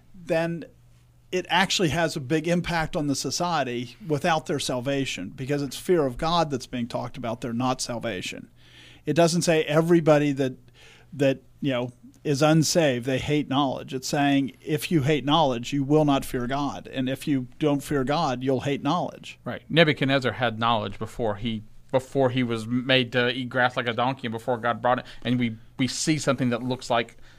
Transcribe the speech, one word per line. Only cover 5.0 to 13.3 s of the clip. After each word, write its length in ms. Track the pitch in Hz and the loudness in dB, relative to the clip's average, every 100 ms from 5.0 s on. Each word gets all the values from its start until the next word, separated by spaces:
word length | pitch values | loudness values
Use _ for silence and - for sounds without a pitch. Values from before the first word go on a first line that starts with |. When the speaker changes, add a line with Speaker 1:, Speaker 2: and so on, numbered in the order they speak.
| 131 - 90 - | -2 -4 -10 -8
Speaker 1:
because 260 | 131 143 | -4 -4
it's 160 | 143 - | -4 -6
fear 280 | - 175 139 | 0 2 2
of 120 | 123 | 0
God 320 | 165 175 156 | 0 0 0
that's 180 | 131 - | -2 -6
being 200 | 123 117 | -6 -4
talked 300 | 123 123 - | -6 -8 -8
about 240 | 117 120 | -8 -6
there, 120 | 123 | -4
not 280 | 117 127 127 | -2 0 -2
salvation. 680 | - 117 117 92 - - - - - - - - - | -4 -6 -4 -6 -6 -10 -16 -20 -20 -20 -20 -10 -2
It 80 | |
doesn't 280 | 151 170 175 | 4 4 4
say 200 | 175 160 | 2 2
everybody 680 | 151 151 165 175 156 147 147 | 2 2 6 6 6 6 4
that, 200 | 139 131 127 - - - - - | 0 -2 -4 -18 -20 -20 -20 -12
that, 260 | 123 139 131 - - | 0 2 0 -6 -6
you 100 | 143 | -2
know, 200 | 123 123 - - - | 0 -2 -8 -20 -8
is 180 | 156 135 | -2 2
unsaved, 640 | 151 160 143 175 151 120 123 | 4 6 4 2 2 2 0
they 120 | 131 | -2
hate 300 | - | 0